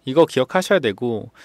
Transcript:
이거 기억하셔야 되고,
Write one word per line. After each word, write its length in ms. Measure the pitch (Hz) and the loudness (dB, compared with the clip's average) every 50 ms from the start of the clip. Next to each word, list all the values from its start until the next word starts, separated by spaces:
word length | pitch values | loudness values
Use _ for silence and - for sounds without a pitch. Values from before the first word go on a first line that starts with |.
| - | -8
이거 200 | 135 131 160 165 | -2 2 4 4
기억하셔야 540 | - - 131 131 - - 185 185 - 202 180 | 4 2 -2 -2 0 0 -2 0 2 0 0
되고, 500 | 135 110 98 - 123 120 113 104 - 117 _ - - | 0 -2 -4 -2 -4 -4 -4 -4 -8 -12 _ -20 -20